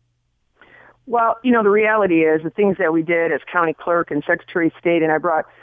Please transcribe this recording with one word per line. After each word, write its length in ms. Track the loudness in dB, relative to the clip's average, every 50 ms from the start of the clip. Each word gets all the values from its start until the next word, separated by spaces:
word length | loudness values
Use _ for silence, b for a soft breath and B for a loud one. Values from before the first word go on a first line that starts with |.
| _ _ _ _ _ _ _ _ _ _ _ b b b b b b b b b b
Well, 320 | -4 -2 0 0 0 0 -2 0
you 80 | 0
know, 120 | 2 2 4
the 80 | 4
reality 500 | 2 2 2 2 0 0 2 2 2 2 2
is 200 | 2 2 0 -2
the 80 | -4
things 260 | -4 -2 0 0 0
that 160 | 0 -2 0 0
we 80 | 0
did 300 | 0 0 -2 0 0 -2
as 100 | -2 -4 -6 -4
county 220 | -2 -2 -2 -2 -2
clerk 380 | -4 -4 -2 -2 -2 -2 -4
and 120 | -6 -6 -4
secretary 400 | -2 -4 -4 -4 -6 -4 -2 -2
of 60 | -2 -2 -4
state, 220 | -2 -2 0 0
and 100 | 0 0
I 60 | 0
brought 280 | 0 -2 -2 -4 -4 -6 b b b